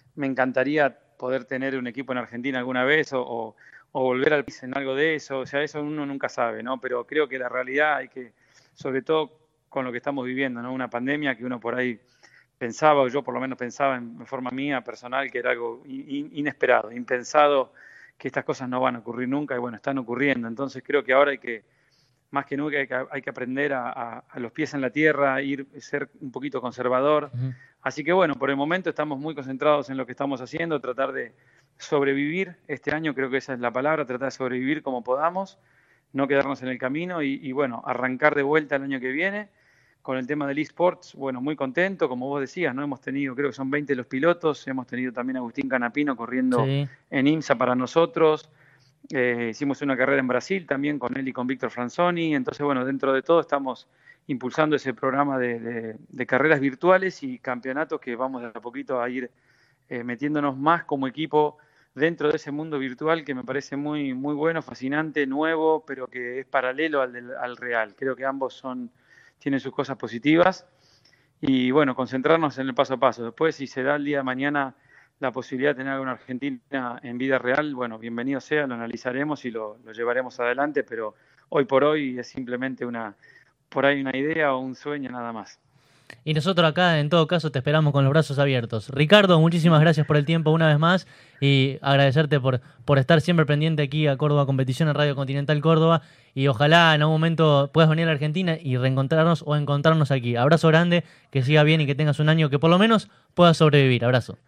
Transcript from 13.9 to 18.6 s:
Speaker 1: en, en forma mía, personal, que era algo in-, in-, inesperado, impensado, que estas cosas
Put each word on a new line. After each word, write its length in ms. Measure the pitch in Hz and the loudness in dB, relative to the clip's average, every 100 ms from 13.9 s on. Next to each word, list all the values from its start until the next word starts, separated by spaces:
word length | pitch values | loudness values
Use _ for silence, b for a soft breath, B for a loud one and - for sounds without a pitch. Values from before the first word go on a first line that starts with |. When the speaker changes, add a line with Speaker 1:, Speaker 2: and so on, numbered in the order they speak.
| 127 | -2
Speaker 1:
en, 220 | 117 117 | -8 -14
en 60 | 117 | -12
forma 240 | 135 127 | -8 -6
mía, 320 | 131 143 135 | -6 -4 -4
personal, 460 | 120 110 123 131 135 | -6 -14 -6 -6 -4
que 80 | 123 | -4
era 140 | 123 | -2
algo 320 | 120 117 120 143 | -2 -4 -10 -14
in-, 240 | 135 143 | -14 -8
in-, 200 | 139 151 | -8 -8
inesperado, 580 | - 143 - 127 117 107 | -6 -6 0 2 2 0
impensado, 840 | 120 117 127 120 151 147 143 123 B B B B _ | -10 -4 -6 0 4 4 4 -2 B B B B _
que 100 | 131 | -8
estas 160 | - | -6
cosas 240 | - 143 | -4 -6